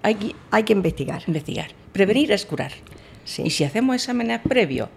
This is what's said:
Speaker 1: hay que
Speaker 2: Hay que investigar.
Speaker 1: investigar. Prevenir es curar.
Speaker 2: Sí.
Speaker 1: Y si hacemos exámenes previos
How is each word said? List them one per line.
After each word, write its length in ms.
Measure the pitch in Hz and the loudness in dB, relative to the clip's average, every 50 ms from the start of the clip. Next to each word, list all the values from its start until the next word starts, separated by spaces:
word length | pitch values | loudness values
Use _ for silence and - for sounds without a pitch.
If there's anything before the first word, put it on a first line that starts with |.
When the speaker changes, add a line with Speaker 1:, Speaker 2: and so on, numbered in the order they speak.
Speaker 1:
hay 120 | - 214 220 | 2 0 0
que 180 | 202 208 - - - - - | 0 -4 -8 -8 -10 -6 0
Speaker 2:
Hay 140 | - 214 220 | 0 0 4
que 80 | 214 | 4
investigar. 500 | 214 196 180 165 165 - 139 151 156 - - | 2 2 2 0 -2 -2 -6 -6 -6 -6 -4
Speaker 1:
investigar. 420 | - 160 156 147 - - 156 156 - - - - - | -4 -4 -4 -4 -6 -6 -6 -8 -8 -12 -20 -20 -8
Prevenir 400 | - 196 196 190 220 262 302 254 | 2 2 4 4 6 4 4 4
es 120 | 214 190 - | 2 -2 0
curar. 260 | - 156 139 135 139 - - - - - - - - - - - | -6 -6 -6 -6 -6 -8 -16 -20 -20 -20 -20 -20 -20 -20 -20 -16
Speaker 2:
Sí. 180 | - - - - | -12 -8 -4 -2
Speaker 1:
Y 60 | 160 | -2
si 140 | - - 151 | 0 0 0
hacemos 300 | 143 135 220 254 262 254 | 0 2 2 2 2 2
exámenes 440 | 247 - - 247 240 233 226 233 233 | 0 -2 -2 -2 -2 0 -2 -2 -2
previos 480 | - - 269 254 202 143 131 123 110 - - | 0 2 4 4 2 2 0 -4 -4 -6 -8